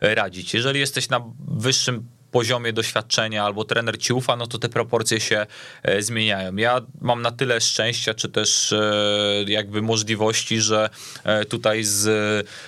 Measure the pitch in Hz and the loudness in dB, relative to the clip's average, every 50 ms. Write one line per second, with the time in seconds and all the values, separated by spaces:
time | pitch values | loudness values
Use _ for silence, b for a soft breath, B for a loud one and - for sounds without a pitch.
0 | B 107 110 113 104 95 92 92 87 - - 113 120 135 139 139 139 135 - 131 | B 2 4 2 0 -2 -4 -8 -6 -2 0 0 2 2 2 0 0 0 -2 -4
1 | 123 - 131 120 120 113 117 135 - - - 110 107 127 123 - - 127 123 113 | -2 0 0 -2 -2 -4 -14 -12 -8 -6 -4 0 2 2 2 2 2 0 -2 -4
2 | 120 - - _ _ _ - 123 117 113 127 120 120 117 110 113 110 - - 110 | -6 -10 -16 _ _ _ 0 2 2 2 0 0 0 -2 -2 -2 -2 0 -2 -2
3 | 107 - - - 110 110 110 107 104 104 101 104 110 - 113 117 117 113 110 110 | -2 0 0 0 0 0 0 0 0 0 0 -2 -2 -2 0 0 0 -2 -2 -2
4 | - - 120 131 127 - 123 120 117 117 117 113 123 117 - 120 117 117 - 110 | 0 0 0 0 0 0 -2 -2 -2 -6 -6 -6 -4 -2 -2 -2 -2 0 0 0
5 | 110 - 117 107 - - 110 107 107 - B B B B B B B - 95 104 | 0 0 0 0 0 2 0 0 0 -2 B B B B B B B 0 2 2
6 | 104 104 117 113 110 107 101 95 95 92 95 101 113 120 123 127 127 - - - | 0 0 0 0 2 2 0 0 -2 -2 -2 0 2 2 2 2 -2 -6 -10 -4
7 | - 120 120 120 117 117 120 - 135 123 120 117 - - - - 110 117 117 117 | 0 0 0 2 0 -2 -2 0 0 0 2 2 2 0 0 0 0 0 0 -2
8 | - 110 110 - - - - 110 107 - - - - - 107 107 107 107 104 104 | -2 -2 -2 -2 -4 -4 0 0 2 2 2 2 2 2 2 2 2 2 2 2
9 | 104 104 104 104 104 104 101 101 101 101 104 107 104 101 104 107 110 113 113 107 | 2 2 2 2 2 2 0 0 0 0 0 0 0 -2 -2 -2 0 0 0 0
10 | 107 110 113 101 107 113 113 - - - 113 110 107 107 110 107 107 107 - B | 0 0 0 2 2 2 2 0 -2 -2 0 0 2 2 2 2 2 0 -2 B
11 | B B B B B - 107 107 107 107 120 117 117 110 107 113 107 104 101 101 | B B B B B 0 0 0 0 -2 -2 0 2 2 2 2 0 0 0 0
12 | 104 107 107 107 107 107 107 104 98 B B B B | 2 2 2 2 2 2 0 0 -2 B B B B